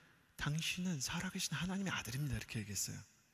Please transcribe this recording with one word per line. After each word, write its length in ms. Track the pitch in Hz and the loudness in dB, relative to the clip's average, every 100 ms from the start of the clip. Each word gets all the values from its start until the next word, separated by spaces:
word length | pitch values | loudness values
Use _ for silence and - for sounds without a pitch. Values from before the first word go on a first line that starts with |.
| - - - - | -20 -20 -20 -4
"당신은 640 | - 151 156 - 180 156 | 0 2 0 0 0 2
살아계신 540 | 127 170 185 190 - | 0 0 -2 0 0
하나님의 380 | 147 180 190 190 | 0 0 2 2
아들입니다." 440 | - - 123 147 113 | 0 0 0 2 0
이렇게 220 | - 117 | 0 -4
얘기했어요. 380 | 101 98 - 101 101 - - | -2 0 0 -4 -10 -20 -20